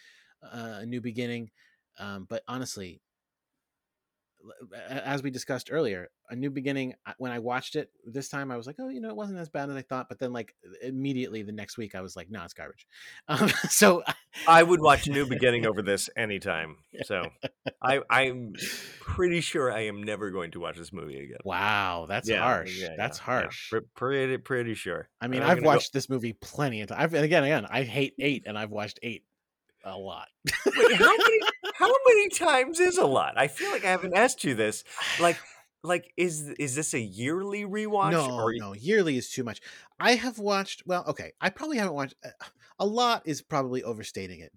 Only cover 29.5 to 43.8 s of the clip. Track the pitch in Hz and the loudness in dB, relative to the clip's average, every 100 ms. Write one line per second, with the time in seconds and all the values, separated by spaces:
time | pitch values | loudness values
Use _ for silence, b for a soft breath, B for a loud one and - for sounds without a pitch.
29.5 | _ _ _ 95 95 95 82 - _ - | _ _ _ -14 -10 -10 -12 -14 _ -6
30.5 | - - - 480 185 269 427 453 440 - | -2 -2 4 6 8 6 6 6 4 0
31.5 | - 381 - 381 539 523 427 403 - 330 | -4 -10 2 4 6 8 8 6 2 4
32.5 | 262 254 330 359 359 151 120 71 - 147 | 4 2 2 2 4 4 4 2 2 0
33.5 | - 392 320 196 185 180 185 247 - 151 | 0 -4 0 2 0 2 4 4 2 -2
34.5 | 110 107 - - B B B 170 160 B | 2 0 -2 -10 B B B 2 2 B
35.5 | B B _ 160 175 - - 175 156 147 | B B _ -2 -2 -2 -2 -2 -2 -8
36.5 | - 139 131 156 135 107 95 127 175 202 | -6 -4 -2 -2 -2 -4 -4 -2 -2 -4
37.5 | 208 202 214 214 208 196 170 135 123 113 | -6 -4 -4 0 2 4 4 2 0 0
38.5 | 117 101 101 147 214 165 127 - - 117 | 0 -6 -6 2 4 4 0 -2 -6 -6
39.5 | 98 B B B - 196 240 247 220 202 | -8 B B B 0 4 4 0 -4 -2
40.5 | 196 196 - 180 180 160 - 82 - 185 | 0 -2 -8 -4 -2 -2 -6 -8 -4 -4
41.5 | - 311 254 196 143 135 - - - - | -2 -4 -2 -2 -2 -6 -8 -20 -16 -20
42.5 | _ b b 202 226 240 226 160 139 - | _ b b 0 2 2 2 -2 -6 -2
43.5 | 151 131 127 | -2 0 -4